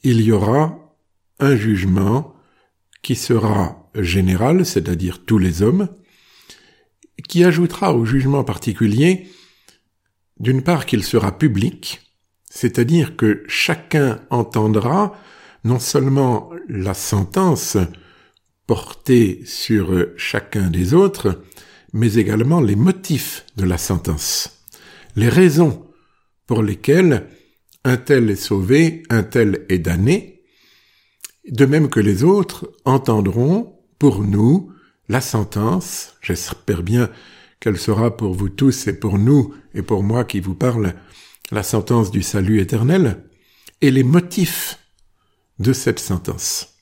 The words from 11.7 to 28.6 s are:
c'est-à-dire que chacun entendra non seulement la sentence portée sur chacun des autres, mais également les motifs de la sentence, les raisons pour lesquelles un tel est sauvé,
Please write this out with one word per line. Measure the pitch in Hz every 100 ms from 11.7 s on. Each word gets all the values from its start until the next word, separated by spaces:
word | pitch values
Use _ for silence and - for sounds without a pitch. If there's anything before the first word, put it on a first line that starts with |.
| - - - _ _ _ _ -
c'est-à-dire | - 123 - 120 170 143 -
que | 110 104 -
chacun | - - 160 - 156 139 107 -
entendra | 120 113 - 107 107 117 170 202 - - - - _
non | 110 123
seulement | - 143 135 135 131 110 - - -
la | 104 95
sentence | 92 - 104 95 - 185 147 - 104 85 - - _ _ _ _ _ -
portée | 110 - - - 123 107 87 -
sur | - - 110 87 92 87 -
chacun | - - - 107 92
des | 85 90
autres, | 156 196 196 104 87 - - - - _
mais | - 117 107
également | 101 104 117 170
les | 117 104
motifs | 160 185 - 127 - - - -
de | 92
la | 87
sentence, | - 92 - 78 - - - _ - - - - - -
les | 113
raisons | 117 185 147 165 113 - _ _ _ _ _ _
pour | 117
lesquelles | 107 101 - 156 185 123 - - _ _ _ _
un | 131 123
tel | 127 139 113
est | 95
sauvé, | - 98